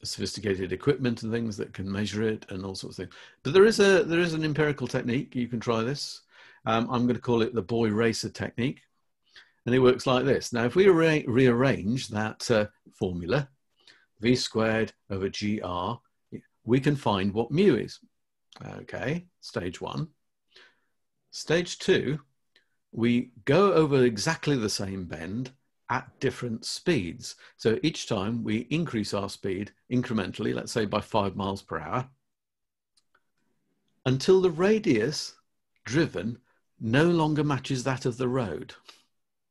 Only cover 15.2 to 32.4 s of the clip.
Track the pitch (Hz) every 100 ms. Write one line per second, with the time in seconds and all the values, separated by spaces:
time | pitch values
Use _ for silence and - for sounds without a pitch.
15.2 | 95 - 104 107 92 87 95 123 _ _
16.2 | _ - - _ 110 131 143 143 117 101
17.2 | 98 101 117 147 202 110 95 - _ _
18.2 | _ _ _ - 104 98 - 98 110 170
19.2 | 175 _ - 110 95 - 87 - 156 _
20.2 | _ _ _ - - _ _ _ _ _
21.2 | _ - - 170 175 - - 165 120 151
22.2 | - _ _ _ _ _ _ - 120 120
23.2 | 123 - - 151 196 160 151 135 123 104
24.2 | 151 165 - 139 107 - 98 95 85 85
25.2 | 82 110 127 - _ _ - 123 - -
26.2 | 131 - 123 113 - - - 147 85 -
27.2 | - - - - 117 110 156 - - 107
28.2 | 101 117 107 107 123 151 165 117 101 104
29.2 | 98 - 101 92 104 _ - 123 120 110
30.2 | 90 - 117 123 113 117 101 104 - 110
31.2 | 98 92 98 101 - 80 78 117 135 _
32.2 | _ _